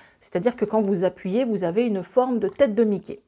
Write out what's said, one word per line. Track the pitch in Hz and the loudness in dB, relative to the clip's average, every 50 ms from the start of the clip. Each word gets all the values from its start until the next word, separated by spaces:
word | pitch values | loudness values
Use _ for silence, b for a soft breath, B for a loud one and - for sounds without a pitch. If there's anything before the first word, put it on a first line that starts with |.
| B B B B | B B B B
C'est-à-dire | - - - 185 220 240 240 | -16 -6 -4 -2 -2 -2 -2
que | - 220 | -2 -4
quand | 208 - 220 | 0 0 0
vous | 214 196 202 175 185 | 2 2 0 0 0
appuyez, | 180 180 - - 185 185 233 269 | -2 -2 -2 -8 -4 -2 0 0
vous | 240 214 190 185 | 0 -2 -2 -2
avez | 170 165 214 247 | -2 0 0 0
une | 240 208 190 170 | 0 -2 -4 -4
forme | - - 254 247 262 247 226 | -2 0 0 2 2 0 -2
de | - 185 | -2 -2
tête | 202 - 285 269 202 | 0 2 2 2 4
de | 208 233 | 2 2
Mickey. | 214 202 180 - - - - _ | 2 2 -2 -4 -10 -18 -18 _